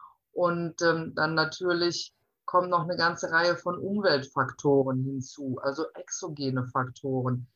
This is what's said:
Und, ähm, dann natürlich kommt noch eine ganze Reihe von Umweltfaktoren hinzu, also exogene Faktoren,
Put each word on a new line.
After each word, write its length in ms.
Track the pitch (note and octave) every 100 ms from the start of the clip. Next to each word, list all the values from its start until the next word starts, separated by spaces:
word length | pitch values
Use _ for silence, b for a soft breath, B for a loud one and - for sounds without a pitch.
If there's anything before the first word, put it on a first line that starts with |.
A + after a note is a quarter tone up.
| B B _
Und, 480 | - F3 E3+ E3+ -
ähm, 320 | E3+ E3 E3 D#3+
dann 180 | D#3
natürlich 800 | D#3+ D#3 - F3+ E3+ F3 E3 - _ _ _ -
kommt 240 | F3+ F3+
noch 120 | F3
eine 160 | E3 E3
ganze 340 | E3+ E3+ F3
Reihe 240 | E3 F3 F3
von 220 | F3+ -
Umweltfaktoren 1200 | F#3+ G#3 G3 C#3+ - C#3+ B2+ - D3 C#3 C3 B2+ C3+
hinzu, 520 | C3+ B2+ - C#3 B2
also 240 | C#3 C3+ D#3+
exogene 720 | - - - F3 D3 C3+ B2+ B2
Faktoren, 840 | C3+ B2+ - C3+ C3 B2+ B2 A#2+